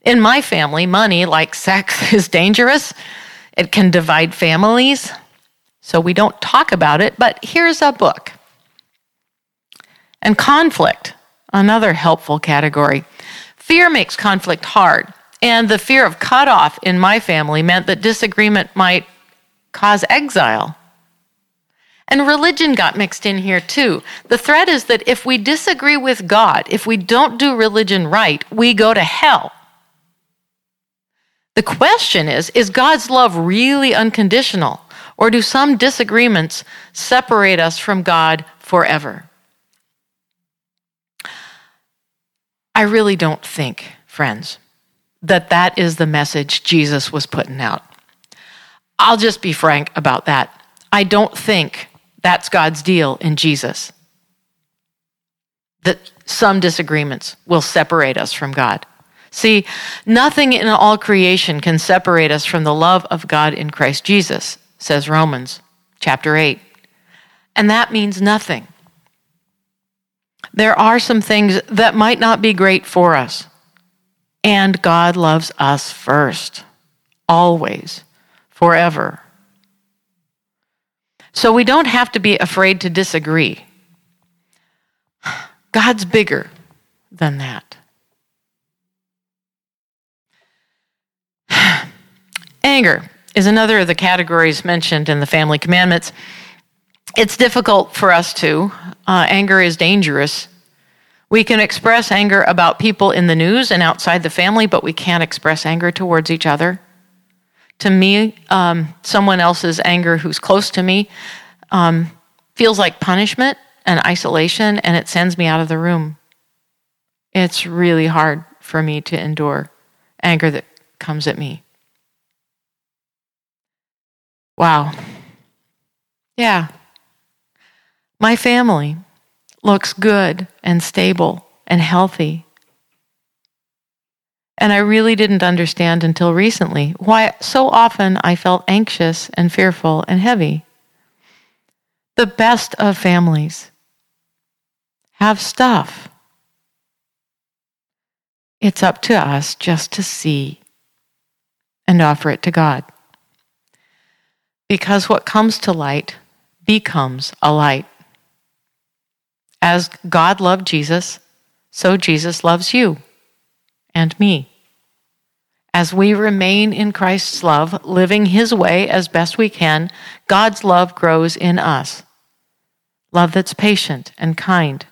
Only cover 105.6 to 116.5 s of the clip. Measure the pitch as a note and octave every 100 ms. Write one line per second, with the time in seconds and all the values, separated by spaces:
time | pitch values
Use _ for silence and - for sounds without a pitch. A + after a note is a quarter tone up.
105.6 | D#3 E3 F3 E3+ F#3+ E3 D#3+ E3 D#3+ D3
106.6 | E3 F#3 - _ _ _ _ _ _ _
107.6 | _ _ G3+ F#3+ F#3+ G3+ A3 - - F#3+
108.6 | F3 E3+ D#3 - - G#3+ G3 F#3 F3 F3
109.6 | F3 D#3+ - F3 E3+ E3 D#3 - - G3
110.6 | G3+ - F#3 F#3+ G#3 - - - - _
111.6 | _ G3 E3+ E3 E3 - _ _ _ -
112.6 | A3+ G#3 F3+ - - F#3 G#3+ - B3+ -
113.6 | _ _ - E3+ - F3 - D#3 E3 -
114.6 | G#3+ G#3 - E3+ - E3+ F3+ F3 E3 D#3+
115.6 | D#3+ D#3+ E3+ E3+ D#3 D3+ _ _ _